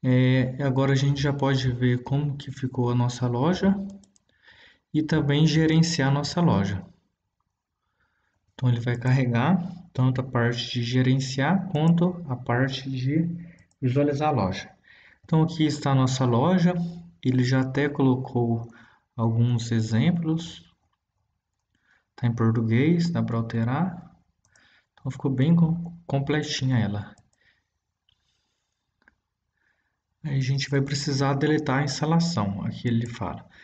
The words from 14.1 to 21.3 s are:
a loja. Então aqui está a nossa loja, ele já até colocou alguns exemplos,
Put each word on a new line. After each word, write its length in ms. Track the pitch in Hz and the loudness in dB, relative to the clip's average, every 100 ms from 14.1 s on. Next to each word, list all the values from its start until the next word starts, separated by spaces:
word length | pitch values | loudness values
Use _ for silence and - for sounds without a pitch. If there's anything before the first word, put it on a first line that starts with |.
| 143 151 | 0 0
a 20 | |
loja. 420 | 117 95 92 - - _ - - _ | 0 0 -4 -10 -20 _ -20 -20 _
Então 180 | - 160 | -2 2
aqui 240 | 156 - 156 | 2 2 0
está 240 | 139 143 | 0 0
a 40 | |
nossa 300 | 135 131 - | 2 2 2
loja, 480 | 127 117 151 185 170 180 - - - _ | 2 2 4 4 2 0 -4 -8 -18 _
ele 220 | 131 127 | 0 2
já 180 | 123 131 | 2 2
até 280 | 131 135 143 | 0 0 -2
colocou 840 | 143 135 123 - 123 117 113 117 - - _ _ - | 2 2 2 -2 -2 0 -2 -4 -18 -20 _ _ -2
alguns 560 | 113 113 120 120 - | 0 2 2 0 0
exemplos, 1000 | 117 110 113 151 175 156 165 - - - _ _ _ _ _ _ | -2 0 2 2 0 -2 -4 -4 -16 -20 _ _ _ _ _ _